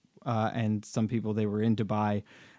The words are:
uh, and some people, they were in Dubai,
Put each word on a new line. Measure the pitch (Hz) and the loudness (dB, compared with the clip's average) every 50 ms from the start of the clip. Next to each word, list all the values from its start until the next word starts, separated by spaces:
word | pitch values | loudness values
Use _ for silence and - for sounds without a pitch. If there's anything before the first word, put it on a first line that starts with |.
| _ _ _ - - | _ _ _ -10 -4
uh, | 131 117 110 110 110 - | -2 0 0 0 0 0
and | 120 113 107 107 101 - | 0 0 0 0 -2 -4
some | - - 120 110 | -4 -2 0 0
people, | 101 123 110 104 107 104 | 0 0 -2 -2 -2 0
they | 110 107 | 0 0
were | 104 104 107 110 | 0 0 2 2
in | 113 110 | 2 2
Dubai, | 104 110 95 107 104 107 104 104 101 - - - - - - - | 2 0 0 0 0 2 2 0 -2 -4 -6 -16 -20 -20 -20 -14